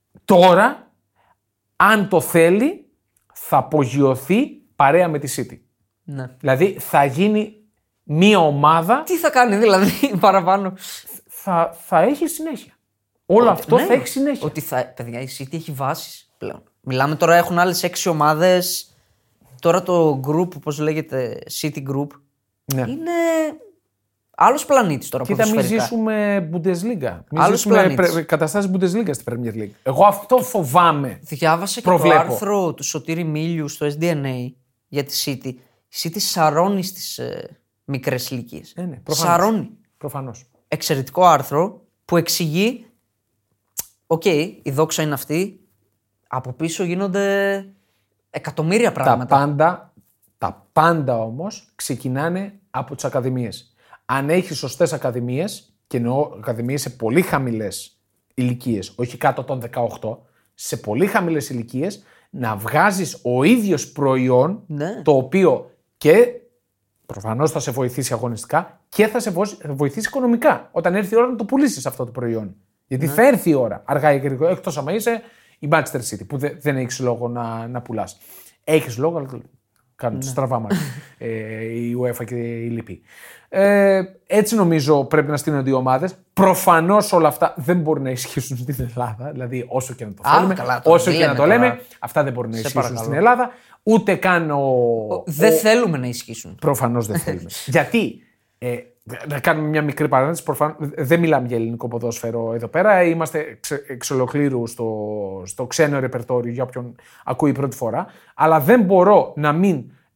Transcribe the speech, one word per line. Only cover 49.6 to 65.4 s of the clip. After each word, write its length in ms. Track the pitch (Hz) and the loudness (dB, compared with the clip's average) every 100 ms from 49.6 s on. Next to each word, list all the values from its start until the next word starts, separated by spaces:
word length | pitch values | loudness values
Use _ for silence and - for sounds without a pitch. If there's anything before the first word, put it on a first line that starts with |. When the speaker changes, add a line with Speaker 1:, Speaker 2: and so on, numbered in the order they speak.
| 160 180 - _ _ _ _ - | 2 0 -10 _ _ _ _ -8
Speaker 1:
τα 280 | 87 - _ | -8 -8 _
πάντα 460 | - 160 165 135 117 | 2 2 2 0 -2
όμως 540 | 113 123 185 - _ | -4 -8 -12 -14 _
ξεκινάνε 800 | - - 123 131 131 165 180 202 - _ | -12 -8 -6 -6 -4 -2 -4 -8 -14 _
από 240 | 131 131 | -10 -10
τις 100 | 139 | -8
ακαδημίες. 720 | 139 135 127 127 117 - - _ _ - | -4 -4 -4 -4 -6 -10 -20 _ _ -16
Αν 260 | - 135 139 | -6 -4 0
έχεις 280 | 180 180 139 | 0 0 -6
σωστές 340 | 135 - 175 | -6 -2 -2
ακαδημίες, 800 | - 131 120 123 131 202 - _ _ _ | 0 -4 -4 -4 -4 -6 -8 _ _ _
και 100 | 127 | -4
εννοώ 340 | 117 131 147 98 | 0 0 -2 -6
ακαδημίες 420 | 113 117 120 143 | -8 -6 -4 -6
σε 100 | 135 | -8
πολύ 320 | - 110 143 | -6 -2 0
χαμηλές 800 | - 143 131 113 101 - - _ _ _ _ | 0 -2 -2 -4 -6 -10 -16 _ _ _ _
ηλικίες, 580 | - 123 123 127 107 92 - | -4 -4 -2 -4 -4 -6 -8
όχι 200 | 123 - | -8 -2
κάτω 260 | 147 131 | -2 -2
των 160 | 127 131 | -6 -8
δεκαοκτώ, 640 | 117 127 117 - 110 117 _ _ _ | -8 -6 -6 -6 -10 -10 _ _ _
σε 220 | - - 139 | -16 -10 -8
πολύ 300 | - 110 196 | -4 -2 0
χαμηλές 440 | 220 175 156 - | 0 -2 -4 -4
ηλικίες, 520 | 123 117 127 175 - _ _ _ | -8 -8 -6 -6 -8 _ _ _
να 260 | - 120 104 | -8 -6 -6
βγάζεις 600 | 107 151 196 190 175 - | 0 2 4 2 -4 -6
ο 200 | 123 123 | -2 2
ίδιος 500 | 151 247 208 147 - | 4 4 2 -2 -4
προϊόν, 680 | - 139 131 127 123 151 214 - | -2 0 2 2 4 2 -2 -10
Speaker 2:
Ναι. 360 | 147 160 226 | -8 -6 -2
Speaker 1:
το 120 | 156 139 | 2 2
οποίο 540 | 127 190 | 2 2